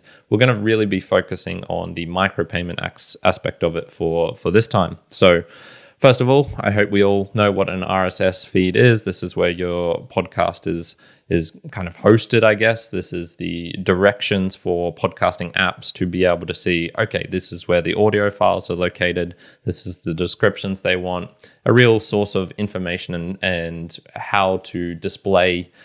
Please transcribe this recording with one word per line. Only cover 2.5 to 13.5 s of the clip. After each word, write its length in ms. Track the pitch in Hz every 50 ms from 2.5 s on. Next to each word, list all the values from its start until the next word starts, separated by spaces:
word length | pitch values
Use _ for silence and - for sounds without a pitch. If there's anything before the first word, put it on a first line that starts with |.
| - 87 87 87 85 -
ax-, 360 | - - - - - - - - -
aspect 400 | 95 92 - - - - - 87
of 120 | 82 82
it 160 | 82 - -
for, 460 | - - 90 82 82 85 82 - -
for 140 | - - 87
this 160 | 90 110 110
time. 300 | - - 98 90 85 85 - _ -
So 340 | - - 95 92 87 85 85 - - - - - - - - - _
first 240 | - - 135 120 -
of 80 | 127 127
all, 220 | 135 143 139 - - -
I 100 | - 107
hope 220 | 101 104 104 -
we 120 | 101 101 98
all 280 | 101 101 98 98 - -
know 180 | 110 104 101
what 180 | 95 95 95 -
an 140 | 92 92 87
R 220 | - 95 95 92
S 160 | 92 - -
S 240 | 95 92 92 - -
feed 320 | - - 95 92 92 87
is. 260 | - 123 123 113 107 -
This 200 | 95 90 - 92
is 120 | 90 -
where 140 | 87 87 87
your 580 | 87 87 90 87 87 87 87 85 82 - -
podcast 600 | - - 95 90 - - - 87 90 92 - -
is, 280 | - 87 85 82 - - _ _ _ _ _ _ -
is 300 | 90 87 80 - - - - -
kind 180 | - 98 90 85
of 80 | -
hosted, 440 | - - 104 113 113 - - 123 113
I 120 | 110 107 107
guess. 340 | 101 110 113 113 110 -
This 240 | - 101 92 - -
is 240 | 92 90 85 85 -
the 380 | - 90 85